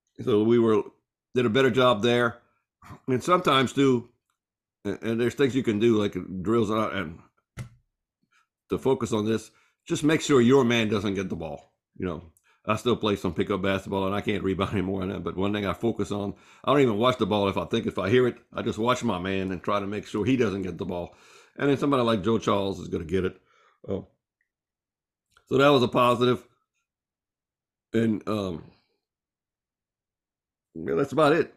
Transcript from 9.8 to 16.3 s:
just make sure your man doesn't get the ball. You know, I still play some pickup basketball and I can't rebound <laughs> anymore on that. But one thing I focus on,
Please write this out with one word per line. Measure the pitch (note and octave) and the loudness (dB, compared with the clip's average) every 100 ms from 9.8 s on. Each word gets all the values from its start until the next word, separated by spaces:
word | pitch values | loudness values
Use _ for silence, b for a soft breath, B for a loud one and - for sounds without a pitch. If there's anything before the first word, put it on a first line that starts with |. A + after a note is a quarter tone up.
| - | -8
just | E3 | -2
make | D3+ D#3+ | 2 2
sure | - C3+ | 4 4
your | A#2 C#3 | 6 6
man | A#2 A#2+ G#2+ | 4 2 0
doesn't | G#2+ G2+ F#2+ | 0 -2 -4
get | F#2 | -4
the | E2 | -6
ball. | D#2+ D2 - _ _ - | -10 -12 -16 _ _ -10
You | F#2 | -8
know, | D#2 E2 _ _ _ - | -8 -12 _ _ _ -4
I | G#2+ | -2
still | A#2+ G#2 | 0 0
play | G#2+ G2+ | 0 0
some | F#2+ | -2
pickup | F2+ F#2+ G2 | -2 -2 -2
basketball | G2 F#2+ G2 G2 F#2+ | -2 -4 -4 -4 -2
and | G#2 | -4
I | |
can't | A2 G2+ | -4 -2
rebound | F#2+ F#2 F#2+ | -2 -2 -2
<laughs> | |
anymore | G#2 F2+ G2 | -2 -2 -4
on | F#2+ | -6
that. | F#2+ | -6
But | E2+ E2 | -8 -4
one | G2+ | -2
thing | G#2 G2 | -2 -4
I | |
focus | E2+ A2+ G#2 G2+ | -2 -2 -2 -4
on, | G2+ G2+ | -4 -6